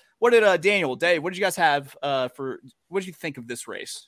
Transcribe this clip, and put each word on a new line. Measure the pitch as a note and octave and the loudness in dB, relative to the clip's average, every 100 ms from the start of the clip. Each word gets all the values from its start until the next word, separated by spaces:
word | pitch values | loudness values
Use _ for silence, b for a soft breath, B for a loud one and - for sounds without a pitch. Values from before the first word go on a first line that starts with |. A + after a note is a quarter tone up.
| b - | b -2
what | A#3 | 4
did, | A#3 | 6
uh, | G#3 F3 | 6 4
Daniel, | F3+ G3+ D3+ | 2 2 0
Dave, | B2 E3+ E3+ | 0 0 0
what | E3 | -2
did | F3+ | -2
you | |
guys | G3 F#3 | -2 2
have, | D#3+ C#3+ C#3 - | 2 2 -2 -8
uh, | C#3+ C3+ B2+ | -4 -2 -4
for, | - C3 A2+ C3 _ _ | -6 -10 -10 -14 _ _
what | F#3 | -8
did | F#3 | -8
you | |
think | D#3+ E3 C3 | -10 -12 -10
of | A#2 | -12
this | A#2+ - | -12 -12
race? | - - - | -12 -12 -16